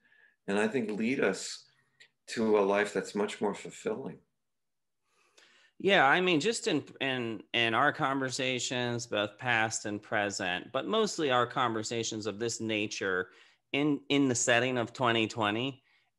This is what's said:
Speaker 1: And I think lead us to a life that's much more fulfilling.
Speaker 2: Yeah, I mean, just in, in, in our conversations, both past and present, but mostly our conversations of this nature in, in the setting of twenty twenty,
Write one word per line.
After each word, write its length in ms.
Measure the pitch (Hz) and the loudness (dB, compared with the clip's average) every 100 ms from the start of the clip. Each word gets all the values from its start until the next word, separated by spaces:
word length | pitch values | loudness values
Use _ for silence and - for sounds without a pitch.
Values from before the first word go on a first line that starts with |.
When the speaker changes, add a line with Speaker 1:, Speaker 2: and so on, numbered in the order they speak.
| _ _ _ _ - | _ _ _ _ -2
Speaker 1:
And 100 | 101 | 0
I 100 | 110 | 2
think 220 | 135 107 | 0 -2
lead 300 | 101 110 135 | -2 -2 2
us 420 | 107 92 - - - _ _ _ - _ - | 0 0 -6 -12 -16 _ _ _ -20 _ -8
to 300 | - 110 104 | -2 2 4
a 40 | |
life 300 | 98 101 101 | 4 2 2
that's 220 | 98 - | -2 -4
much 260 | 104 104 - | -4 -4 -2
more 140 | 107 | -4
fulfilling. 640 | 95 87 - 113 110 - - _ _ _ _ _ _ _ _ _ _ _ _ - _ _ - | -4 -10 -8 -6 -6 -8 -14 _ _ _ _ _ _ _ _ _ _ _ _ -20 _ _ -4
Speaker 2:
Yeah, 300 | 190 190 135 | 2 6 6
I 120 | 165 | 6
mean, 180 | 185 156 | 4 2
just 280 | 190 226 - | 2 0 0
in, 160 | 151 - - | -2 -2 -4
in, 440 | 135 131 117 107 - | -2 -2 -4 -8 -4
in 220 | 120 117 113 | 0 2 4
our 180 | 143 | 2
conversations, 1120 | 139 139 135 131 123 131 123 - 127 123 120 120 | 2 -2 -2 -2 -2 -2 -2 -2 -2 -2 -4 -2
both 320 | 107 104 - | -2 -2 -4
past 480 | 127 113 110 - 107 | 0 2 0 -2 -6
and 160 | 101 | -8
present, 720 | - 110 101 98 95 90 - | -4 -2 -2 -2 -2 -4 -4
but 140 | 135 135 | -6 -2
mostly 420 | 220 208 - 147 | 0 0 0 2
our 160 | 123 120 | 2 2
conversations 800 | 143 123 113 110 117 113 113 107 | 0 0 0 -4 -4 -4 -6 -6
of 140 | 101 | -4
this 200 | 117 - | -4 -4
nature 680 | 110 107 104 - 98 92 92 - - _ _ | -2 -2 -2 -4 -2 -2 -4 -10 -20 _ _
in, 260 | 139 147 139 - | -2 0 0 0
in 180 | 143 135 | 2 2
the 60 | |
setting 460 | 120 - 117 127 127 | 2 4 4 2 0
of 120 | 113 | -4
twenty 360 | - 123 113 107 | 0 2 2 0
twenty, 560 | 117 104 110 131 127 _ _ _ | 0 0 0 -4 -8 _ _ _